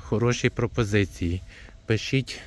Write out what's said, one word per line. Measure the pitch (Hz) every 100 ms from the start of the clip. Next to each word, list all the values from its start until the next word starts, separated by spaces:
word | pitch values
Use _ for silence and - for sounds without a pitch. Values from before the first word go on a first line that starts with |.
хороші | - 107 117 120 123
пропозиції. | - 120 - 107 104 98 - 87 90 - - - - -
Пишіть | 110 - 135 123 -